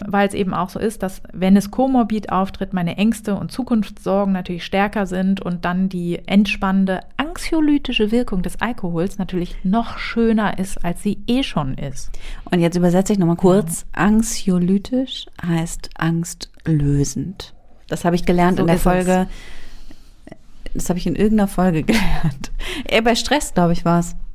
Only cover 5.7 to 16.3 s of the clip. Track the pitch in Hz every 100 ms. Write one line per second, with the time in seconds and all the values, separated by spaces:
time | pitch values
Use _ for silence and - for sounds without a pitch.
5.7 | 180 190 180 175 170 - 202 196 190 190
6.7 | 190 190 185 - - 302 359 - 320 302
7.7 | 285 - 233 208 233 240 190 175 - 208
8.7 | 247 175 170 190 - 180 180 175 - 185
9.7 | 226 233 - - 233 226 220 202 - 190
10.7 | - 170 175 208 214 - 247 269 - 135
11.7 | - 139 131 - - - - - 175 170
12.7 | 180 175 175 190 202 170 170 190 185 165
13.7 | - - - 185 220 226 - - 180 175
14.7 | 202 - 254 262 - - - 175 165 165
15.7 | - - - 160 165 170